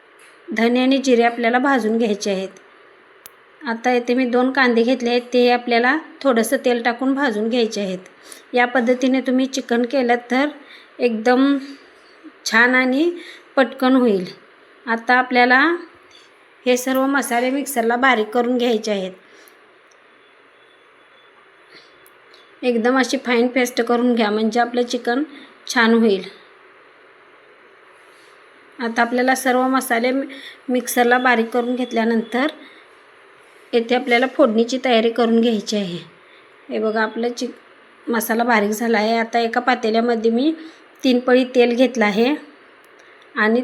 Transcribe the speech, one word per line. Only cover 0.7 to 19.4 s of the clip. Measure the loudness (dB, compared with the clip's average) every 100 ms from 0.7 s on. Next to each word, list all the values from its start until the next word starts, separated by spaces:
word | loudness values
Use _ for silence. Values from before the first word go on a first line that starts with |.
| 2
आणि | 2 2
जिरे | 2 2
आपल्याला | 2 0 0 0
भाजून | 2 0 0 0
घ्यायचे | -2 -2 -4
आहेत. | -4 -6 -12 -20 -20 -20 -20 _ -20 -20 _ _ -12 -8
आता | -4 -2
येथे | 0 0
मी | 0 0
दोन | 2 2
कांदे | 2 2 2
घेतले | 2 0 0
आहेत, | -2
ते | 0 2 2
आपल्याला | 2 0 0 2 0 -4 -4
थोडंसं | 0 0 0 0
तेल | 0 0
टाकून | -2 -2 -2
भाजून | -2 -2 -2 -2
घ्यायचे | -2 -2 -4
आहेत. | -6 -8 -12 -20 -20 -20 -4
या | -2 0
पद्धतीने | 0 0 0 0 0
तुम्ही | 0 0 -2
चिकन | -4 -4 -2
केलं | 0 0 0 0 -2
तर | -2 -2 -6 -20 -20 -20 -4
एकदम | -2 0 2 4 2 0 -4 -18 -20 -20 -20 -20 -20 -16 -2
छान | 2 4 4
आणि | 2 0 0 -2 -10 -20 -6 -2
पटकन | -2 0 2 4
होईल. | 2 0 -4 -12 -20 _ _ -12 -6
आता | -4 0 0
आपल्याला | 2 2 4 4 4 0 -8 -20 -20 -20 -20 _ _ _ -2
हे | 0
सर्व | 0 0 0
मसाले | 0 -2 -2 -2
मिक्सरला | -2 -4 -2 -2 2
बारीक | 2 2 0
करून | -2 0 0
घ्यायचे | 0 -2 -2
आहेत. | -6 -6 -12 -20 -20